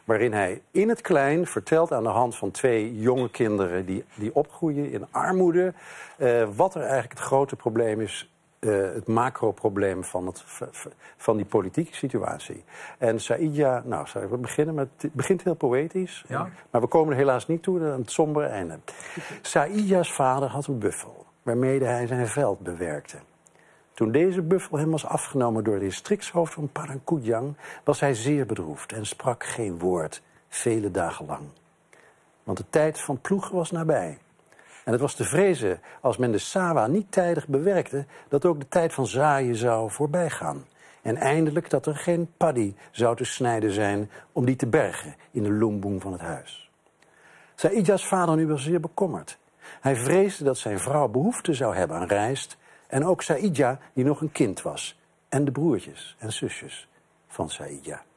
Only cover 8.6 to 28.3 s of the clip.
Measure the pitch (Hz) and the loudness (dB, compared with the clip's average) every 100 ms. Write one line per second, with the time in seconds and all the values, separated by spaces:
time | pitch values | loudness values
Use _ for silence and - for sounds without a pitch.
8.6 | 110 98 95 110 113 113 127 - 110 - | 0 2 2 -2 0 2 2 0 -2 0
9.6 | 113 98 98 92 90 92 90 - - - | -2 0 0 -2 -4 -6 -6 -8 -14 -14
10.6 | - - - - - - - 110 101 110 | -12 -12 -16 -18 -20 -4 0 0 2 0
11.6 | 92 - 170 - 135 113 92 78 - - | 0 -2 -4 -4 -4 -4 -4 -6 -10 -16
12.6 | - - - - 117 110 - - 156 147 | -18 -18 -18 -2 0 0 0 0 0 2
13.6 | 135 123 123 82 71 - 98 123 117 - | 2 2 -2 -6 -6 -8 -4 -4 -2 0
14.6 | 151 156 131 - 151 127 - 180 185 156 | 0 -2 -4 -6 -6 -2 0 0 0 0
15.6 | 135 127 165 185 180 - - 131 185 - | 2 2 0 -4 -6 -8 -8 -8 -8 -12
16.6 | - 120 123 165 156 131 139 127 - 165 | -2 0 4 4 4 4 4 2 0 -2
17.6 | - 180 156 131 117 - 156 151 143 104 | 0 0 0 -4 -2 0 2 2 -2 -2
18.6 | 85 78 - - - 170 - - - 165 | -6 -8 -16 -18 -14 -12 -12 -12 -2 0
19.6 | 151 208 202 185 160 - 131 131 135 143 | 2 2 4 4 2 2 2 2 0 -2
20.6 | 143 123 101 - - - - _ 123 123 | -4 -2 -2 -2 -10 -18 -20 _ -2 2
21.6 | 131 135 123 120 120 127 117 143 123 92 | 2 2 2 0 0 -2 -2 0 0 0
22.6 | 90 85 87 73 - - - _ _ _ | -4 -6 -4 -6 -10 -18 -20 _ _ _
23.6 | _ _ _ - 110 139 185 185 160 190 | _ _ _ -4 2 4 4 2 2 0
24.6 | - 143 156 156 - 151 - 139 120 110 | 0 -2 0 0 -2 -4 -2 0 0 0
25.6 | 107 98 98 - - 202 - 170 160 - | 0 0 -2 -4 -4 -4 -2 -2 -2 -2
26.6 | 147 - 151 135 - 160 113 117 139 147 | -8 -6 -8 -8 -4 -2 0 -2 -2 -8
27.6 | - - - 147 143 113 127 | -16 -4 0 2 2 2 2